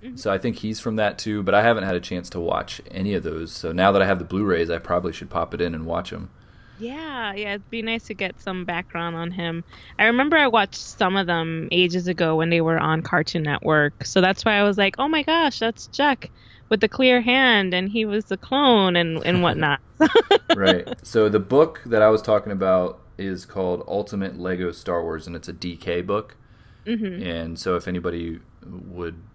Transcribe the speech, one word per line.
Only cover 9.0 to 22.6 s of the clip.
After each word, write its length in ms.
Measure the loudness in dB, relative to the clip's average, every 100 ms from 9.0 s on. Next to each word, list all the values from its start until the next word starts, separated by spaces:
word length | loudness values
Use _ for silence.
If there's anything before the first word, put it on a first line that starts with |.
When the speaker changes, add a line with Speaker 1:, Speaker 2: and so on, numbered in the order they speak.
| -6
Speaker 1:
on 160 | -6 -6
him. 320 | -4 -6 -6 -10 -18 -20 0
I 60 | 2
remember 300 | 4 4 4
I 120 | 4
watched 260 | 4 0
some 400 | -4 -14 -2 0
of 140 | 0 0
them 400 | -2 -2 -4 -2
ages 380 | 2 2 2 -2
ago 260 | 0 2
when 160 | 2 2
they 100 | 2
were 200 | 2 2
on 220 | 2 0
Cartoon 420 | 0 0 0 -2
Network. 600 | -2 -2 2 2 2 -2
So 160 | -2 4
that's 240 | 4 4
why 100 | 2
I 100 | 4
was 120 | 2 4
like, 200 | 0 0
"Oh 80 | -2
my 160 | 0
gosh, 380 | 0 2 2 0
that's 260 | -4 -4 -12
Jack 440 | 0 0 0 -6 -20 -20 -20 -2
with 120 | 0
the 80 | 0
clear 320 | 2 4 4
hand, 520 | 4 4 4 4 2
and 160 | -2 -2
he 160 | -2
was 200 | -2 -2
the 120 | -4 -8
clone 600 | -2 2 4 6 6 2
and, 280 | 0 -2
and 180 | 0 2
whatnot." 340 | 2 2 0 0 -4 0
<laughs> 100 | 4 4 4 2 4 2
Speaker 2:
Right. 320 | 4 2 0 -14 -2
So 220 | 4 4
the 100 | 4
book 420 | 2 4 4 2 -2
that 160 | 4
I 60 | 6
was 120 | 6
talking 280 | 4 0 0
about 480 | -2